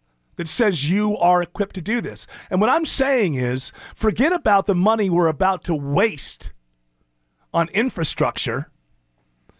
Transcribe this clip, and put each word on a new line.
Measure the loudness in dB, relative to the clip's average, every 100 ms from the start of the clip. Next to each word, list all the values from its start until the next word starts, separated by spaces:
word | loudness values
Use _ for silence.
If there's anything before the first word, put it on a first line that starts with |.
| _ _ _ -10
That | -4
says | 0 0 0 0
you | 0 0 2
are | 2 2
equipped | 0 -4 -6
to | -6
do | -4 -4
this. | -4 -10 -16 -20 -4
And | 0
what | 2
I'm | 2 0
saying | 0 2 2 2
is, | 0 -2 -2 -6 -16 -20
forget | -4 -2 2 2
about | 2 2 2 2
the |
money | 2 2 2 2
we're | 2 2
about | 2 0 0
to | -2
waste | -4 0 0 0 -2 -12 -10 -12 -12 _ _ _ _ _ _ _ _ _
on | -2 -2
infrastructure | 0 -2 -2 -4 0 -2 -2 -4 -4 -6 _ _ _ _ _ _ _ _